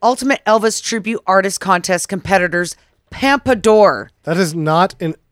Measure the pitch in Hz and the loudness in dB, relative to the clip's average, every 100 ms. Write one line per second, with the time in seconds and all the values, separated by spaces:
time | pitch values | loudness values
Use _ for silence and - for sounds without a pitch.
0 | 220 254 254 - - 220 214 - - 226 | -2 0 -2 -2 2 2 2 -4 -6 -6
1 | 190 233 - 190 190 - 190 180 175 180 | -4 -6 0 0 0 -4 0 0 0 -4
2 | - 190 156 190 180 175 175 - _ _ | -4 -8 0 0 0 -2 -6 -10 _ _
3 | _ - 269 277 - 240 220 214 196 123 | _ -4 0 0 0 0 4 6 6 2
4 | 107 _ - 165 180 165 156 160 190 - | -6 _ -4 -2 -2 -2 0 2 0 -2
5 | 165 156 _ | -8 -8 _